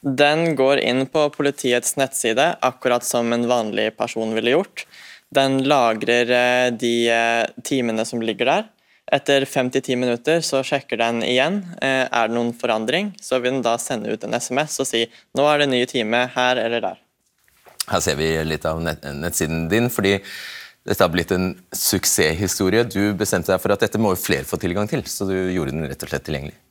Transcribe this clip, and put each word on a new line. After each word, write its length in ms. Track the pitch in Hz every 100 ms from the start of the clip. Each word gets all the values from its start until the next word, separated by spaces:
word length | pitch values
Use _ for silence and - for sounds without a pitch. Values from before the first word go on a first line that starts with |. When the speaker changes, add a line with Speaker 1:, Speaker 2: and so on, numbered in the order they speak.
| 143
Speaker 1:
Den 480 | 131 147 156 170 143
går 240 | 131 139 -
inn 220 | 127 135
på 160 | 160 147
politiets 640 | - 143 139 131 120 - -
nettside, 560 | 135 - 117 113 156 -
akkurat 420 | 131 123 127 120
som 300 | - 123 117
en 140 | 117 120
vanlig 400 | 123 110 107 107 -
person 340 | 110 - 110 110
ville 160 | 113
gjort. 320 | 143 196 - - - - - _
Den 300 | 139 135 135 135
lagrer, 640 | 143 120 110 107 120 120
eh, 380 | 123 123 123 127
de, 380 | 117 120 117 117
eh, 360 | 117 117 117 113 - -
timene 400 | 139 120 110 110
som 160 | 120
ligger 240 | 113 98 120
der. 220 | 170 220 _ _ _ -
Etter 340 | 139 - 139 135
fem 220 | - 127
til 80 | 135
ti 140 | 135 127
minutter 440 | 127 120 120 165 156
så 160 | 139
sjekker 340 | 131 143 - 113
den 220 | 117 117 113
igjen. 320 | 127 143 202 180 170
Eh, 240 | 135 131 127
er 240 | 117 113
det 60 | 120
noen 160 | 120
forandring, 580 | 117 120 110 110 156 208 180
så 200 | - 131
vil 160 | 123 135
den 80 | 117
da 100 | 117
sende 320 | - 123 107
ut 100 | 110
en 100 | 104 120
S 140 | -
M 80 | 127
S 160 | 151 -
og 80 | 135
si, 200 | 117 113 - _ 131
«Nå 120 | 143
er 100 | 147
det 80 | 143
ny 120 | 123 123
time 380 | 131 107 117 127 127
her 260 | 127 127
eller 200 | 113 117
der.» 200 | 104 92 _ _ _ _ _ _ - - -
Speaker 2:
Her 100 | 92
ser 160 | 82 71
vi 140 | 80 80 80
litt 200 | 78 82
av 140 | 80
nett-, 220 | 82 78
nettsiden 640 | 71 71 82 - 80 82 82
din, 200 | 104 120
fordi 320 | - 98 98 - - - - - _ -
dette 160 | 90
har 80 | 90
blitt 240 | 85 85 90
en 160 | 92 - -
suksesshistorie. 1120 | - - 98 - - 78 80 95 - 95 107 120
Du 280 | 98 101 98
bestemte 340 | 104 95 85
deg 80 | 92
for 140 | 101
at 80 | 101
dette 180 | 110 107
må 140 | 110
jo 80 | 92
flere 240 | - 69 69
få 160 | 87
tilgang 260 | 92 90 104
til, 160 | 147 -
så 180 | - 98
du 80 | 95 92
gjorde 240 | 90 71
den 160 | 71 76
rett 160 | 67 -
og 80 |
slett 100 | 71 -
tilgjengelig. 260 | 73 71 - _